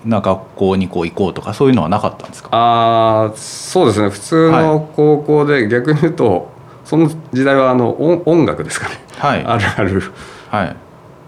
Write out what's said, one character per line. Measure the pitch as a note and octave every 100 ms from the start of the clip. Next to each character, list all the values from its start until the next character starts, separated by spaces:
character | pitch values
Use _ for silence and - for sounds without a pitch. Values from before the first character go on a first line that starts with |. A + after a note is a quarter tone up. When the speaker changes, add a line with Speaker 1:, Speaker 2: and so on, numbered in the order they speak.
Speaker 1:
な、 | A2+ A2
学 | G2 F#2+ -
校 | - G2 F#2+
に | F#2
こ | F2+
う | E2+
行 |
こ | - F#2+
う |
と | -
か、 | -
そ | G#2+ C#3
う |
い |
う |
の | B2
は | D#2
な | -
か | F#2+
っ | -
た | -
ん |
で | -
す |
か？ | -
Speaker 2:
あ | A2+ A#2 A#2 A2+ A2+ A2+ A2 A2
ー、 | G#2+
そ | - - - F#3
う | D#3
で |
す | G#2
ね。 | G#2
普 | G2
通 | - D#3+ D#3+
の | D#3+ D#3+ D#3 D3+
高 | - D3+ D3
校 | D3 D3+ C#3+
で、 |
Speaker 1:
は | C#3+
い。 | G#2+
Speaker 2:
逆 | A#2+ A#2+
に | D#3
言 | D#3+
う |
と、 | E3 B2+ F2+ - - - -
そ | - D3+
の | D#3+ D#3 -
時 | B2+
代 | C3+ C#3
は、 | C3
あ |
の、 | B2+ A#2 -
音-、 | D3 E3+ D#3+
音 | E3 A#2
楽 | D2+
で | D#2
す | -
か | -
ね。 | - - -
Speaker 1:
は | C#3+ G#2+
い。 |
Speaker 2:
あ | D2+ A#2
る | G#2 -
あ |
る。 | G2 F#2+ - - - - -
Speaker 1:
は | G#2+ F#2
い。 | - - - - -